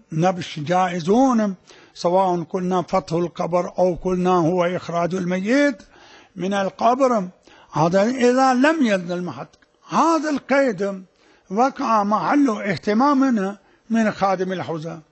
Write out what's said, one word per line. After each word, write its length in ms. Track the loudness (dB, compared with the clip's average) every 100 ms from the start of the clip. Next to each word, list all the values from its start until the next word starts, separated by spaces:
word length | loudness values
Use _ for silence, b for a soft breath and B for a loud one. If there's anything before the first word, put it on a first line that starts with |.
| -8
النبش 480 | -2 0 0 -6 -8
جائزون، 960 | -2 0 0 -2 0 4 4 2 0 -4 _ B B
سواء 500 | -6 0 2 2 0
قلنا 380 | -4 -4 -2 -2
فتح 320 | 0 -2 -2
القبر 600 | -4 -4 -4 -4 -2 -2 0
أو 160 | 0 0
قلنا 360 | -2 0 2
هو 340 | 2 2 2 0
إخراج 500 | -2 -4 -2 -2 -2
الميت 600 | -4 -4 0 2 2 -2 -10 B B B B -8
من 180 | -4
القبر، 720 | -2 -4 0 0 2 2 0 -4 -10 _ B B
هذا 320 | 0 2 2
إذا 500 | 2 2 2 4 2
لم 320 | 4 2 2 2
يلزم 280 | 0 -2
المحد. 340 | -6 -6 -10 -14 _ _ _ -4
هذا 400 | 0 2 2 0
القيد 720 | -4 0 0 2 0 -4 -6 -14 _ b b b
وقع 540 | 0 0 0 0 2
محل 460 | 2 0 2 2 2
اهتمام 1080 | 0 -4 -4 0 2 4 4 2 0 -2 -8 b b -4
من 220 | 0 0
خادم 420 | 0 0 0 -2
الحوزة، 460 | -6 -6 -8 -10 -14 -18